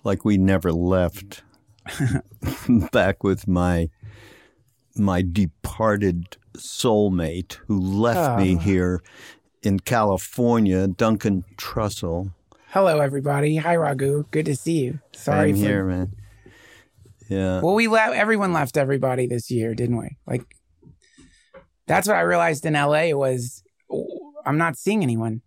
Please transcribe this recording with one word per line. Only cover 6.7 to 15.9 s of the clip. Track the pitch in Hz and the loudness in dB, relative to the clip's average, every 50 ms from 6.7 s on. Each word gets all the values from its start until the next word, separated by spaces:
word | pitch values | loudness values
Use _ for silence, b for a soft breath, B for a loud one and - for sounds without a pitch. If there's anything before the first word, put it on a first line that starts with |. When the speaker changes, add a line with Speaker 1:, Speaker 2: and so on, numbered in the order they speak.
| - - - 123 110 104 104 101 95 87 82 76 82 90 - _ - - - | -8 -2 0 2 4 4 4 2 2 0 -2 -2 -4 -6 -10 _ -14 -20 -4
Speaker 1:
who | - 104 98 | -2 -2 0
left | 92 95 98 101 113 120 - 180 165 139 120 98 | 0 0 0 2 2 2 2 2 0 2 2 2
me | 95 92 92 | 2 2 2
Speaker 2:
Ah. | 85 | 2
Speaker 1:
here | 82 95 95 90 90 90 90 90 B B B B B B B B B _ _ _ | 2 2 2 2 2 0 -2 -4 B B B B B B B B B _ _ _
in | - 107 98 - | -2 0 0 0
California, | _ - 127 117 107 104 95 92 - - - - 123 120 117 117 107 98 92 92 95 95 | _ 0 0 2 2 2 0 -2 -4 -8 -4 0 2 2 4 4 4 2 2 2 0 0
Duncan | 90 - 117 110 110 104 - 107 98 92 92 - - | 0 0 2 2 2 2 0 0 0 0 -4 -8 -16
Trussell. | - - - - 120 107 101 - - - 87 82 87 95 98 90 _ _ _ - _ _ _ | -14 -14 -8 -4 -4 -4 -4 -4 -6 -6 -4 -4 -4 -6 -8 -12 _ _ _ -20 _ _ _
Speaker 2:
Hello, | - 190 196 180 156 151 | 0 2 2 4 4 2
everybody. | 147 139 127 139 131 143 143 143 147 151 156 | 0 0 -2 -4 -2 -2 0 0 0 0 0
Hi, | 156 147 170 170 | 0 0 0 0
Raghu. | 170 160 147 139 131 139 139 143 147 147 - | 2 0 0 -2 -2 0 0 0 -2 -4 -2
Good | - 156 156 | -4 -2 -2
to | 156 139 | -2 -4
see | - - 165 170 160 131 | -4 -2 -2 -2 0 -2
you. | 123 - 143 _ _ | -2 -6 -10 _ _
Sorry | - - - - - - 101 101 | -20 -8 -2 0 2 2 2 2
Speaker 1:
Same | 98 101 | 2 2
Speaker 2:
for | 101 104 | 2 2
Speaker 1:
here, | 101 98 95 | 2 0 0
man. | 95 | 0